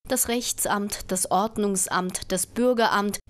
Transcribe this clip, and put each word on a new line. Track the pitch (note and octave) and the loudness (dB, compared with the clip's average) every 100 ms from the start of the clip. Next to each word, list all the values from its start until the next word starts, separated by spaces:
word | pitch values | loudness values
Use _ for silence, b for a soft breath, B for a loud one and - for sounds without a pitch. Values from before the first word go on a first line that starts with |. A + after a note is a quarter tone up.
| - | -2
das | B3+ - | -2 0
Rechtsamt, | A#3+ - - - G3+ G3+ - - | -2 -2 -2 0 0 -2 -6 -4
das | F#3+ - | -2 0
Ordnungsamt, | F#3 A3 G#3+ G3+ F#3+ - F#3 F3+ - - | 2 2 0 0 0 0 0 -2 -4 -4
das | F#3 - | -4 -2
Bürgeramt, | - B3 A#3 A3 G#3 G#3 G3+ | 2 2 4 4 2 0 -4